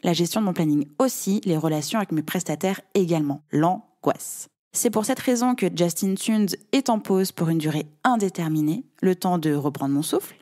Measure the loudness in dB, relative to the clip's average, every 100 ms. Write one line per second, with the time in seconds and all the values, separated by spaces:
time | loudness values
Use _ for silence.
0 | 0 0 0 0 0 0 2 2 0 0
1 | 0 0 -2 0 0 0 0 0 -2 -4
2 | -2 -2 -2 -4 -4 -2 -2 -2 -2 0
3 | 2 2 0 -4 -4 0 2 0 -6 _
4 | -2 -2 -6 -14 -16 _ _ -4 -2 0
5 | 0 -2 0 2 2 0 0 2 0 0
6 | -2 -2 0 2 0 -2 _ 0 2 0
7 | 2 0 0 0 0 0 0 -2 -6 _
8 | 0 2 0 -2 -2 0 0 -2 -6 _
9 | 0 2 0 0 2 0 0 -2 0 0
10 | 0 -2 -4 -12